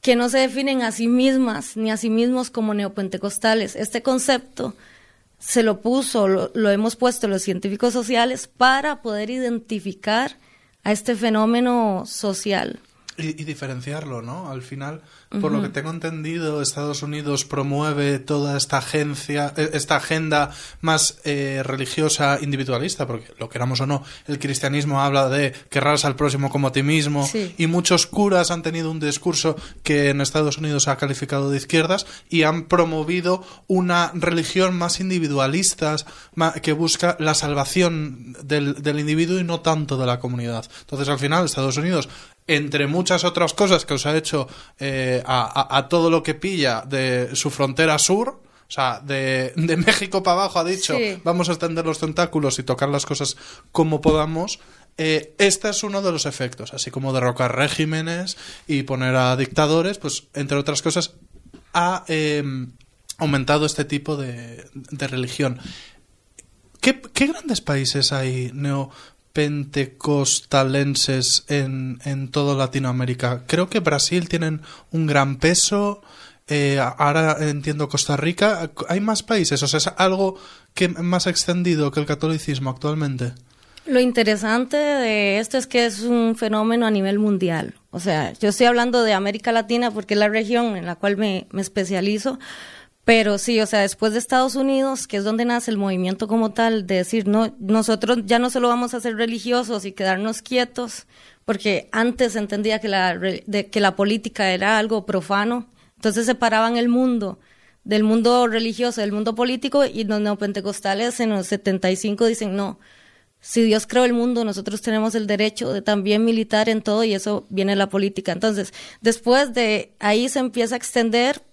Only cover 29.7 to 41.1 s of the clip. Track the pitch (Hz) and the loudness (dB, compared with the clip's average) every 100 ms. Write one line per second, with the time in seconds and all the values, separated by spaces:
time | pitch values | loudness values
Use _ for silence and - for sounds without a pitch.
29.7 | - - 147 143 139 139 156 151 135 151 | -10 0 2 4 2 0 0 0 0 -2
30.7 | 147 139 135 139 135 135 139 139 139 - | 0 0 0 -2 -4 -4 -2 0 -2 0
31.7 | 165 165 190 - - _ 175 156 165 165 | 2 2 0 -2 -14 _ 2 2 2 2
32.7 | 180 170 160 156 180 175 185 185 - _ | 2 4 0 -2 -2 0 -2 -4 -20 _
33.7 | 185 180 175 170 175 170 170 165 190 185 | 0 2 2 2 0 0 0 0 2 2
34.7 | 180 170 - 185 185 156 139 135 156 190 | 2 -2 -2 -2 0 0 2 2 2 0
35.7 | - 151 151 - - - - 160 160 - | 0 -2 -2 -6 -18 -14 0 0 0 -2
36.7 | 151 165 - 175 165 156 156 151 143 135 | 0 0 2 0 0 0 0 0 -2 0
37.7 | 185 175 165 151 127 120 - 143 151 143 | 2 2 2 -6 -8 -16 -16 -2 0 0
38.7 | 143 147 147 147 156 165 185 175 170 165 | -2 -2 -2 0 0 2 0 -2 -2 0
39.7 | 160 147 135 127 123 127 123 117 117 - | 0 0 -2 0 -2 -2 -4 -4 -6 -10
40.7 | - - 135 139 | -18 -12 -6 -2